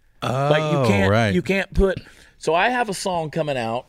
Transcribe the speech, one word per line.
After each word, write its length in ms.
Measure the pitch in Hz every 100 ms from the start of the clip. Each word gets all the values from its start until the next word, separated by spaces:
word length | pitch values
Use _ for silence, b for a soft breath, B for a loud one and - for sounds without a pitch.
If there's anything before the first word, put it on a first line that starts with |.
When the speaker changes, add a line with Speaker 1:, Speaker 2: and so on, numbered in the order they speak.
| _ _
Speaker 1:
Oh, 280 | 120 127 143
Speaker 2:
Like, 220 | 151 156
you 160 | 147 120
can't, 180 | 202 190
Speaker 1:
right. 200 | 202 214
Speaker 2:
you 80 | 180
can't 300 | - 190 -
put. 280 | - 196 175 B B B _
So 140 | -
I 140 | 165 214
have 180 | 247 233
a 40 |
song 360 | 180 196 175 156
coming 260 | - 151 131
out 300 | 113 120